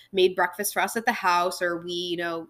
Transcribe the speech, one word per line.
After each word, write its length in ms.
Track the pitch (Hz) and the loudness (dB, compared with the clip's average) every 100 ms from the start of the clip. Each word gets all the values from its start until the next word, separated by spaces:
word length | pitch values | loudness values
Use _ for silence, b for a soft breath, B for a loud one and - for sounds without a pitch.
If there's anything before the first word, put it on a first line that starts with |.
| B | B
made 240 | 190 185 185 | 4 4 4
breakfast 380 | 175 - 202 | 0 0 -4
for 80 | 190 | -2
us 140 | 196 233 | -2 0
at 100 | 220 | -2
the 60 | |
house, 500 | 220 185 175 180 - | 0 2 4 2 0
or 180 | 175 170 | -2 -2
we, 120 | 175 | -4
you 240 | 175 175 170 | -6 -4 -4
know, 300 | 170 165 165 | -4 -6 -10